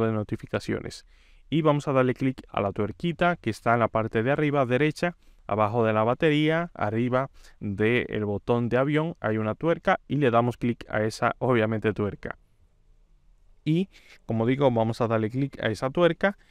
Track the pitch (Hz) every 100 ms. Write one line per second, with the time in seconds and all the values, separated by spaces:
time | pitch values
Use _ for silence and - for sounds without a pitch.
0 | 113 110 104 113 - 107 - 104 - -
1 | - _ _ - - 151 156 147 143 131
2 | 127 120 135 127 - - 104 95 101 -
3 | 175 160 175 170 113 110 - 117 110 110
4 | 110 117 117 143 151 143 127 127 151 -
5 | 175 - - - - 104 107 117 113 107
6 | 113 127 165 147 156 160 170 - 107 110
7 | 123 127 135 - - - 104 98 107 123
8 | - 110 104 101 - 120 120 120 139 151
9 | 160 - 110 110 110 107 156 170 - 185
10 | - 143 139 117 120 113 123 117 - -
11 | 110 - 120 - 123 120 107 110 107 101
12 | 104 - - - _ _ _ _ _ _
13 | _ _ _ _ _ _ - 160 196 -
14 | - - - 113 113 135 143 117 110 113
15 | 113 113 110 123 139 - 113 107 131 156
16 | 170 170 196 202 _